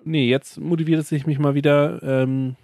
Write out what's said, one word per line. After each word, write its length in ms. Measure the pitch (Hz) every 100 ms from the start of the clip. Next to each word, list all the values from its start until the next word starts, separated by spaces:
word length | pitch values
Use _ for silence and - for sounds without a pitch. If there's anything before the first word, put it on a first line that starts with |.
nee, 240 | 160 156 120
jetzt 320 | 135 - -
motiviert 400 | 151 165 160 160
es 80 | 151
sich 180 | 151 147
mich 120 | 143
mal 140 | 147
wieder, 460 | 143 147 143 143 -
ähm, 500 | 135 131 131 131 131 127